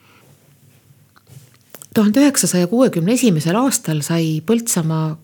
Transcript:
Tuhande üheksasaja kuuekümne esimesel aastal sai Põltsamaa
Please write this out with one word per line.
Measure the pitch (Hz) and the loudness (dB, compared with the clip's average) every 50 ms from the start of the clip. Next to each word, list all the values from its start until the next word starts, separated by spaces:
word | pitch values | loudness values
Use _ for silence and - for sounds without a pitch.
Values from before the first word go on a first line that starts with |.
| _ _ _ _ _ _ _ _ _ _ _ _ _ _ _ _ _ _ _ _ _ _ _ _ _ _ - - - - _ _ _ _ - - - - - | _ _ _ _ _ _ _ _ _ _ _ _ _ _ _ _ _ _ _ _ _ _ _ _ _ _ -20 -20 -20 -20 _ _ _ _ -20 -20 -20 -4 -2
Tuhande | 226 208 208 214 269 | 0 2 2 4 4
üheksasaja | 285 285 277 - - 175 - 180 175 | 4 4 2 0 -2 0 0 0 0
kuuekümne | 175 220 240 262 226 - 170 160 190 247 | 0 2 2 2 2 2 0 0 0 0
esimesel | 247 254 233 175 156 151 160 175 | 2 2 2 2 2 0 0 0
aastal | 220 262 277 - - - 165 156 151 143 | 0 0 0 -2 -4 -4 -4 -4 -4 -2
sai | - 165 165 160 160 156 156 156 | -2 -2 -2 -2 -2 -4 -4 -2
Põltsamaa | - 226 233 233 - - 180 160 160 160 160 160 156 156 - | 0 -2 0 -2 -2 -2 -2 -2 -2 -2 -2 -2 -4 -6 -10